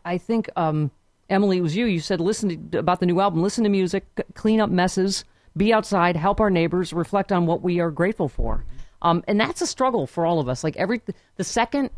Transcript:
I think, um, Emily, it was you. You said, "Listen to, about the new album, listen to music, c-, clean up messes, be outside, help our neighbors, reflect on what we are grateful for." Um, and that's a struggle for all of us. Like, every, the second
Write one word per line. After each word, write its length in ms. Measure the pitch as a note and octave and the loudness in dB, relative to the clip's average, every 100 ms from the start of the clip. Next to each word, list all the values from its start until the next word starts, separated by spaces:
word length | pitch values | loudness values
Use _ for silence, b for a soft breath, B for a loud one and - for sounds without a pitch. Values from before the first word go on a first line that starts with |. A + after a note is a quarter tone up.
| F3 | -8
I 120 | - | -6
think, 320 | - A3+ - - | -4 -4 -4 -2
um, 360 | D#3+ D#3 D3 - _ _ - | 0 0 -2 -6 _ _ -2
Emily, 280 | G3 G3+ F#3 | 2 2 2
it 40 | |
was 140 | E3 F#3 | 0 0
you. 100 | A#3+ | 0
You 140 | E3+ | -2
said, 200 | - F3+ | -2 -2
"Listen 520 | F3+ G#3 G3+ D#3+ - | -2 -2 -2 -4 -4
to, 80 | - | -2
about 200 | E3 F3+ | 0 0
the 40 | F3+ | 2
new 140 | F3 | 2
album, 220 | G3+ D#3+ | 2 0
listen 220 | G3 - G#3 | 0 2 2
to 40 | |
music, 360 | G3 F3+ G3 - - | 2 0 -2 -6 -10
c-, 60 | - | -10
clean 260 | - G#3+ A3 | -2 2 2
up 100 | G#3 | 2
messes, 540 | F3+ F3+ F#3+ F#3+ G3 - _ _ D#3+ | 2 2 2 -2 -2 -8 _ _ 0
be 180 | G#3 | 2
outside, 420 | A3 G#3 G3 F3 E3+ | 2 2 2 2 2
help 240 | F#3+ G3+ | 0 2
our 100 | G#3+ | 2
neighbors, 440 | F3 E3 F3 E3 | 2 2 0 -2
reflect 380 | E3+ D#3+ G3 F#3+ | -4 -2 -2 0
on 140 | F3+ E3 | 2 2
what 160 | F3 | 0
we 180 | F3+ F3 | 0 0
are 120 | E3+ | 0
grateful 360 | D3 F#3 - D3+ | 0 0 0 -2
for." 380 | - A2+ A2 - b b b | -2 0 -2 -4 b b b
Um, 200 | E3+ E3+ - | 2 2 2
and 120 | G#3 | 0
that's 220 | A#3+ - | 0 -2
a 60 | F4 | -4
struggle 380 | - C4 A#3 C3+ | -2 0 0 -2
for 220 | - E3 | -2 0
all 120 | E3+ | 0
of 80 | B2+ | -2
us. 160 | C3 | -4
Like, 140 | - - | -4 -2
every, 240 | F#3 A#3+ - - b - | -2 -4 -6 -14 b -10
the 60 | |
second 460 | F3+ A#3 A#3 C#4+ C4+ | -4 -2 0 -2 -4